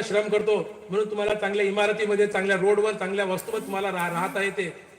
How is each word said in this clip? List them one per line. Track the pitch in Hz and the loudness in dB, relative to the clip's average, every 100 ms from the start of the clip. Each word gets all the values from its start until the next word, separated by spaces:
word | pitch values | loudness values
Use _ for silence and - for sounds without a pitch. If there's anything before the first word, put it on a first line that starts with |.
श्रम | 202 202 214 | 0 0 2
करतो | 208 214 208 - - - | 2 2 0 0 -10 -4
म्हणून | 196 214 | -2 -2
तुम्हाला | 208 208 | 0 0
चांगल्या | 208 196 202 196 | 0 0 0 0
इमारतीमध्ये, | 208 202 214 208 202 208 | 2 2 2 2 2 2
चांगल्या | 202 190 190 | 2 2 2
रोडवर, | 196 208 214 | 4 4 2
चांगल्या | 202 185 196 196 | 0 -2 -2 -2
वस्तूवर | 180 - 220 | -2 -4 -6
तुम्हाला | 180 196 196 | -4 -4 -2
रा-, | 180 170 | -2 -2
राहता | 170 185 196 | -2 -2 -2
येते, | 196 185 175 - - | -2 -2 -6 -8 -18